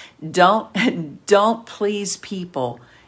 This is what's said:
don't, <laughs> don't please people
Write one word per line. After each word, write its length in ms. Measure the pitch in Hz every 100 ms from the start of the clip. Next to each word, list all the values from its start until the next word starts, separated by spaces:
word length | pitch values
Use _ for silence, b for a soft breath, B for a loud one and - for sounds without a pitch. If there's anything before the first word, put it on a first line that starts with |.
| B _
don't, 1040 | 160 180 180 220 - 190 240 175 151 -
<laughs> 20 | -
don't 400 | 202 220 226 -
please 500 | - 208 208 196 -
people 600 | - 190 175 139 120 117 B B